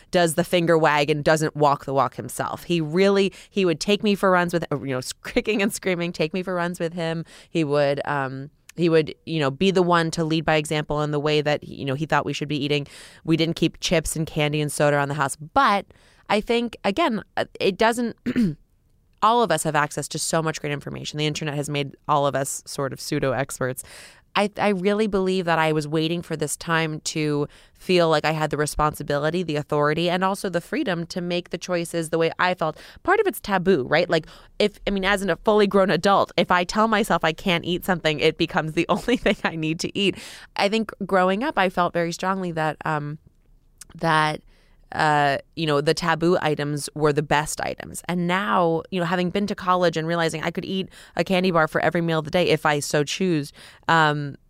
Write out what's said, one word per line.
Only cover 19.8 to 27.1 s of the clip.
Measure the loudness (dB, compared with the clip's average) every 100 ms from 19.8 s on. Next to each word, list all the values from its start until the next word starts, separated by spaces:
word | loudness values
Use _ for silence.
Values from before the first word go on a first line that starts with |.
| 0 -2 -6
to | -6
so | -2 0
much | 0 -4
great | -6
information. | -8 -8 -10 -8 -2
The | -2
internet | -2 -4
has | -4 -4
made | -4 -4 -6 0
all | 2 2
of |
us | 0 -4 -6 -10
sort | -6 -6
of | -6
pseudo | -6 -2 0
experts. | -2 -4 -4 -6 -6 -12 -20 -20 -20 _
I, | -2 -2 0
I | -2
really | 0 0 0 0
believe | 0 0 0
that | 0 0
I | 2
was | 0 0
waiting | 0 0 -2
for | -6 -6
this | -4 -6
time | -2 -2 -2 -4
to | -6